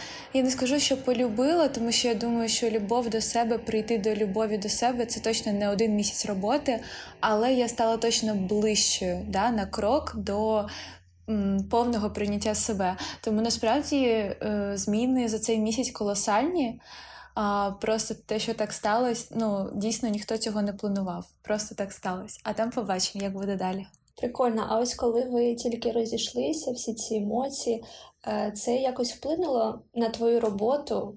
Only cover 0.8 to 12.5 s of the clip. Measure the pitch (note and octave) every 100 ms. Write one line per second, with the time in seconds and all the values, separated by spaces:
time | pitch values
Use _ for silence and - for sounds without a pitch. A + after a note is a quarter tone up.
0.8 | - C4 C4 A#3+ B3 G#3+ C4+ F4 C#4+ A#3+
1.8 | A#3 A3+ B3 A3 A#3 A#3 A3+ - A#3 A3
2.8 | G3+ A#3+ A#3 A3 G#3+ A#3 A#3 A#3 A3+ A3
3.8 | G#3+ A3+ G#3+ G3+ G#3 G3+ A3 G#3+ G3+ -
4.8 | A#3+ A#3+ A#3 A3 A3+ A3+ A3+ G3+ G3+ G3+
5.8 | A3 G#3 G3+ - A3 F#3+ G3+ D4 C#4+ A3+
6.8 | - - - - A3 G#3+ A#3+ B3+ A#3 A#3+
7.8 | A3+ A3+ A#3 A3+ G#3+ G#3 F#3 G#3 G#3+ G#3
8.8 | - - F#3 F3+ G#3 F#3+ A3+ A3 G3 -
9.8 | G3+ D4 - A3+ G3+ G3+ A3 A3 G#3 -
10.8 | - - - _ - G#3+ G3 G3 G3 A#3
11.8 | A#3+ A3+ G#3 G#3 G#3 G#3 G#3+